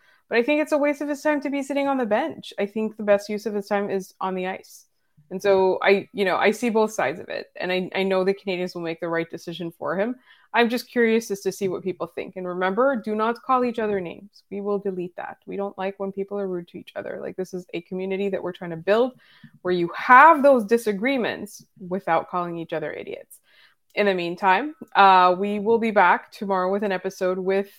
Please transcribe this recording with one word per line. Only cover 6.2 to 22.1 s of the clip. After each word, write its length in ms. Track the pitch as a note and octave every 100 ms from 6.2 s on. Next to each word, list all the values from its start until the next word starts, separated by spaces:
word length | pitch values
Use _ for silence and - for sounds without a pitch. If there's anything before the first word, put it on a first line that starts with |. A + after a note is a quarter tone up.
| F#3+
know, 100 | D#3
I 160 | F#3+
see 180 | G#3+ A#3+
both 220 | A3 G#3+
sides 280 | A3 C3+ E3
of 100 | -
it. 180 | - - -
And 160 | F3+
I, 180 | F#3 F#3 F#3+
I 80 |
know 200 | F#3+ F#3+
the 100 | F#3
Canadiens 420 | G3 G3+ F3+ F3+ F3
will 60 |
make 180 | E3 D#3+
the 80 | E3+
right 220 | E3 E3
decision 420 | - - E3 E3+
for 260 | - C#3+ E3+
him. 180 | A3 B3 _ _ _
I'm 160 | A3+ A#3
just 200 | A#3+ -
curious 420 | B3 A3+ A3+ A3+
as 100 | G3
to 100 | G3
see 160 | F#3 G3
what 160 | F3
people 240 | F#3 F3+ E3
think. 300 | - - F#3
And 100 | F3+
remember, 480 | F3+ F#3 F#3+ C4+ C4
do 180 | G#3+
not 280 | G#3+ A3 A#3
call 240 | - B3+ B3
each 140 | A#3
other 200 | G#3+ G3+
names. 440 | E3+ - G3+ _ -
We 120 | G3+
will 180 | G3+ G3+
delete 360 | G3+ F#3 F3+ -
that. 220 | - - -
We 120 | F#3+
don't 200 | G3+ -
like 220 | F#3+ G3
when 140 | G3
people 260 | G3 G3 G3+
are 80 | G3
rude 220 | F3+ F3
to 80 | -
each 160 | - -
other. 240 | - -
Like, 140 | - F#3
this 180 | F#3
is 120 | F#3 F3
a 80 | E3+
community 480 | - F#3 F#3+ F#3+ G3+
that 120 | F#3+
we're 120 | F3+
trying 160 | F#3 F3
to 80 | E3
build 380 | F3+ G#3+ B3+ - _ _ - _
where 100 | F3+
you 180 | F3+ E3+ -
have 460 | - B3+ D#4 D#4
those 200 | C#4 C4
disagreements 1040 | G3+ A#3 A3 G3 B3 C#4 F3 F2 G3+ - - - F3+
without 440 | F#3 F3+